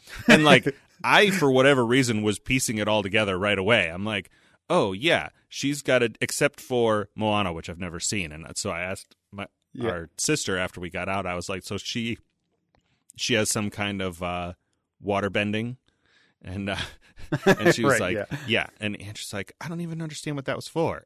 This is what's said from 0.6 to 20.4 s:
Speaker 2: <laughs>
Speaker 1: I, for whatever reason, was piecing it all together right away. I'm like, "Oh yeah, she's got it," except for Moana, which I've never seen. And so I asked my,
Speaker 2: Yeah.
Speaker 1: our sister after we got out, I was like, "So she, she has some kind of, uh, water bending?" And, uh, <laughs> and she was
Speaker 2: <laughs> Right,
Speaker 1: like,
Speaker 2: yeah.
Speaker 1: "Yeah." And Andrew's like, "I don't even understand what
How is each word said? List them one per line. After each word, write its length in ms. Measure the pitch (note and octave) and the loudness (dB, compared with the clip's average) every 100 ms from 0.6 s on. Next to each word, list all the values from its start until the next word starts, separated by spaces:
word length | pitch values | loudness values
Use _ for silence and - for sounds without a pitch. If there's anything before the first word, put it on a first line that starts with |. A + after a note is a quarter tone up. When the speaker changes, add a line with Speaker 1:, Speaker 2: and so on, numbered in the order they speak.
| C#3+ - _ | 4 -4 _
Speaker 2:
<laughs> 140 | _ | _
Speaker 1:
I, 260 | A#2+ E3 G3+ | 4 6 6
for 200 | F#3+ C#3 | 4 4
whatever 340 | C3 C3+ C3 A2+ | 6 6 6 4
reason, 380 | C3 A#2+ G#2+ | 4 4 2
was 160 | G#2+ G2+ | 0 0
piecing 380 | - B2+ - G#2+ | -2 -2 0 -2
it 80 | G#2 | 0
all 140 | G#2+ | 0
together 340 | G2 G#2+ G2+ F#2 | 2 0 0 0
right 180 | G#2 G2 | 0 0
away. 300 | F#2+ A2+ E2 | 2 2 2
I'm 140 | F2 | -4
like, 260 | G#2+ G2+ - _ _ _ - | -6 -6 -8 _ _ _ 0
"Oh 220 | F3 G#2+ | 2 2
yeah, 360 | F#2+ D#3+ A#2 D2 - _ | 0 0 0 -2 -14 _
she's 340 | - C#3 C#3+ | -4 -4 -2
got 180 | C#3 B2+ | 2 2
it," 140 | A#2 - | 2 -2
except 400 | A#2+ - D3 - | -6 0 -2 -2
for 480 | - B2 A2+ G#2+ G2 - | -4 0 2 0 -2 -4
Moana, 380 | G#2+ G#2 F#2+ | 0 0 -2
which 160 | E2 - | -6 -10
I've 100 | F2 | -10
never 200 | F2+ E2+ | -10 -6
seen. 300 | - G#2+ D#2+ | -4 -4 -6
And 120 | D2+ D#2+ - | -12 -12 -8
so 120 | G2+ | -6
I 100 | E2+ | -6
asked 340 | F2+ G2 - _ _ | -6 -8 -12 _ _
my, 160 | G2+ G2 _ _ | -14 -14 _ _
Speaker 2:
Yeah. 180 | C3 A2+ | -6 -6
Speaker 1:
our 180 | F2 E2 - | -6 -10 -6
sister 400 | - D3+ - F#2 | -2 -2 -2 -2
after 240 | F2+ F2+ | -4 -6
we 80 | F2 | -10
got 180 | F2+ F2+ | -6 -4
out, 180 | G2 F#2 | -4 -4
I 100 | F2 | -6
was 120 | F#2 | -6
like, 160 | F#2+ | -8
"So 140 | - G2 | -8 -8
she, 400 | - A#2+ A2+ G#2+ _ _ _ _ _ _ _ _ - - | -6 -6 -6 -8 _ _ _ _ _ _ _ _ -20 -8
she 200 | - A2 | 0 2
has 140 | G#2+ | 2
some 200 | A#2 G#2 | -2 -4
kind 320 | - G2+ G2 | -4 -6 -4
of, 200 | F#2+ E2+ | -6 -6
uh, 320 | F2+ F2+ F2 - _ _ _ _ | -6 -6 -8 -12 _ _ _ _
water 300 | F#2+ G2 G2 | -4 -2 0
bending?" 480 | G#2 G#2 G#2+ A#2+ B2+ _ _ _ _ _ _ | 0 0 -2 -6 -10 _ _ _ _ _ _
And, 280 | - F#2+ G2 | -12 -8 -6
uh, 60 | F#2+ - - _ | -6 -8 -14 _
<laughs> 340 | - - C#3+ G3 | -18 -6 0 2
and 280 | F#3+ F3 | 4 4
she 100 | - C#3 | 4 4
was 80 | |
Speaker 2:
<laughs> 60 | A2+ | 2
Right, 20 | |
Speaker 1:
like, 260 | G2 A2 G2 | 0 -2 -6
Speaker 2:
yeah. 80 | C#3+ B2 | -8 -2
Speaker 1:
"Yeah." 200 | G#2+ - - | 0 -2 -6
And 180 | G#2+ G2+ | -8 -8
Andrew's 300 | G2+ G#2+ - | -12 -14 -10
like, 200 | G2+ - - | -10 -10 -12
"I 80 | D#3+ | -10
don't 100 | E3+ | -8
even 200 | E3+ D#3+ | -8 -8
understand 340 | D#3+ C#3+ D#3 | -10 -10 -8
what 100 | C#3+ | -6